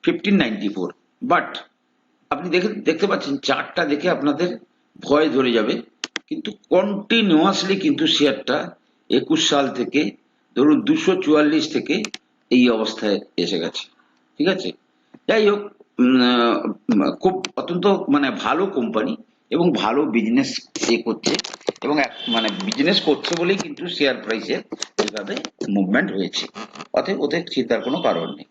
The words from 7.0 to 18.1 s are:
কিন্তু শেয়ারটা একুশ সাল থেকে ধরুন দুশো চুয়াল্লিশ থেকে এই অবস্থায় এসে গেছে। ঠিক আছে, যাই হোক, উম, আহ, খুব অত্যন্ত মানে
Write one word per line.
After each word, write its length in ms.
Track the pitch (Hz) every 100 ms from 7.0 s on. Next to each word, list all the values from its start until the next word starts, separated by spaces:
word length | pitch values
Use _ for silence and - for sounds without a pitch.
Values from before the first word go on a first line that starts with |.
| - 233 202 156 185 185 185 196
কিন্তু 300 | 156 135 160
শেয়ারটা 680 | - 143 - - 139 - - _ _ _
একুশ 380 | 120 - 160 -
সাল 240 | 147 131
থেকে 360 | 120 117 143 190 - _ _ _ -
ধরুন 240 | 147 143
দুশো 420 | 110 156 190 180
চুয়াল্লিশ 500 | 143 156 147 156 -
থেকে 300 | 123 - 113 - - _ _ _
এই 200 | 127 123
অবস্থায় 500 | 110 110 - 107 95 - -
এসে 220 | 87 87
গেছে। 300 | 87 - - _ _ _ _ -
ঠিক 100 | 165
আছে, 240 | 190 92 - _ _ _ - -
যাই 200 | 220 208
হোক, 120 | 202 - _ - -
উম, 220 | 123 131
আহ, 920 | 123 123 117 104 - - - - 196 -
খুব 220 | 185 190 - -
অত্যন্ত 300 | - 175 202
মানে 440 | 190 -